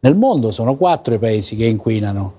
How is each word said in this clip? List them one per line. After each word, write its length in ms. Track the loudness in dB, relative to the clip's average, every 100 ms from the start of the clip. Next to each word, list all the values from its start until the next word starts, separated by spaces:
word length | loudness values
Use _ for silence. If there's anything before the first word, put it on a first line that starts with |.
nel 120 | 4
mondo 380 | 4 2 2 -2
sono 240 | -2 -2 0
quattro 400 | 2 0 0 -2
i 20 |
paesi 380 | 0 0 -2 -2
che 100 | 0
inquinano 680 | 0 -2 -2 -2 -4 -6